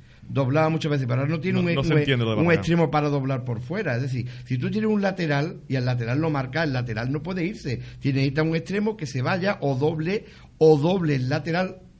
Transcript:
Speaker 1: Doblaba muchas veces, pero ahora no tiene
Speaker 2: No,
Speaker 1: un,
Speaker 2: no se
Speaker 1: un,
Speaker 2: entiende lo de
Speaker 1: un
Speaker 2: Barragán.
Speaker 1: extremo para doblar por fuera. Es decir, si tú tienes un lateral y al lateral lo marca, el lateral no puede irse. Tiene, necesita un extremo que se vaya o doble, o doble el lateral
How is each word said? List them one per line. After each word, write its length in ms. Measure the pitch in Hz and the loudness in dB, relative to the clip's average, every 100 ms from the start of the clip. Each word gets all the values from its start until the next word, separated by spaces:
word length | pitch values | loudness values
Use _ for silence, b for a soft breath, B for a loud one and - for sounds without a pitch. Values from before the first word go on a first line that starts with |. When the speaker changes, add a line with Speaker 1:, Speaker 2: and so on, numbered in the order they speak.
| b b - | b b -6
Speaker 1:
Doblaba 380 | 123 131 151 160 | 0 2 4 2
muchas 220 | 160 160 | 2 0
veces, 160 | 143 127 | 0 0
pero 120 | 123 | 0
ahora 80 | 143 | 0
no 80 | 165 | -2
tiene 220 | 185 185 | 0 0
Speaker 2:
No, 40 | 175 | 2
Speaker 1:
un, 80 | |
Speaker 2:
no 80 | 170 | 2
se 120 | 165 | 2
Speaker 1:
un, 60 | 156 | 4
Speaker 2:
entiende 220 | 143 127 113 | 4 2 2
lo 60 | |
de 40 | 107 | 2
Speaker 1:
un 60 | |
Speaker 2:
Barragán. 140 | 170 160 | 4 4
Speaker 1:
extremo 300 | 95 170 160 | 4 2 2
para 180 | 151 147 | 2 0
doblar 360 | 143 135 131 | 0 -2 -4
por 180 | 123 120 | -4 -6
fuera. 340 | 123 190 180 120 | -6 -6 -4 -2
Es 60 | |
decir, 260 | 135 127 - B | -2 -4 -6 B
si 140 | B 131 | B -4
tú 120 | 185 | -2
tienes 200 | 202 214 | 0 0
un 100 | 208 | 2
lateral 600 | 196 185 165 143 160 196 - | 0 0 0 0 -2 -6 -4
y 80 | 131 | -2
al 100 | 127 | 0
lateral 340 | 120 113 139 | -2 0 0
lo 80 | 165 | 0
marca, 360 | 143 127 147 | -2 -2 -2
el 100 | 160 | -2
lateral 360 | 131 120 107 123 | -2 -4 -4 -4
no 120 | 147 | -4
puede 240 | 165 185 170 | -4 -4 -4
irse. 340 | 220 147 120 B B | -4 -6 -6 B B
Tiene, 200 | 139 135 | -2 2
necesita 240 | 139 143 | 0 0
un 120 | 160 | 0
extremo 400 | 165 165 196 214 | -2 -2 -2 -2
que 120 | 214 151 | -4 -6
se 160 | 131 | -4
vaya 340 | 135 185 190 196 | -2 0 -2 -2
o 120 | 139 | -2
doble, 520 | 127 151 160 160 214 - B B - | 0 0 0 -2 -4 -6 B B 4
o 180 | 160 151 | 6 8
doble 380 | 160 190 160 | 4 2 2
el 160 | 139 127 | 0 0
lateral 480 | 151 170 170 185 - - - | -2 -2 -2 -2 -6 -20 -20